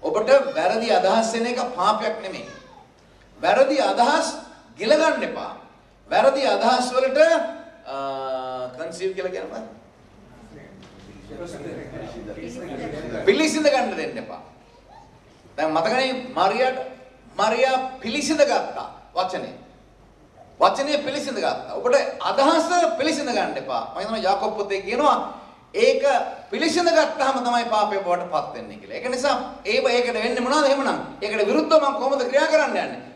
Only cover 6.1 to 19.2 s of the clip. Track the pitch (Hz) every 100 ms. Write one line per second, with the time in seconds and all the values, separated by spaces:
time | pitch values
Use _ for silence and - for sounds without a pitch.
6.1 | 180 254 277 247 196 226 254 247 254 262
7.1 | 277 330 330 - - - - - 135 139
8.1 | 135 135 131 131 127 127 147 165 180 190
9.1 | 185 180 185 190 - - - - _ -
10.1 | - - - - 147 - - - - -
11.1 | - - 151 175 170 - - 127 - -
12.1 | - - - 247 247 - 254 240 - -
13.1 | 220 190 262 311 311 302 262 226 175 151
14.1 | 120 - - - - - - - - -
15.1 | - _ - - - 156 156 220 247 262
16.1 | 262 - 160 190 226 254 247 - - -
17.1 | - - - 214 240 262 254 262 - 220
18.1 | 285 - 302 269 226 - - - - -
19.1 | 170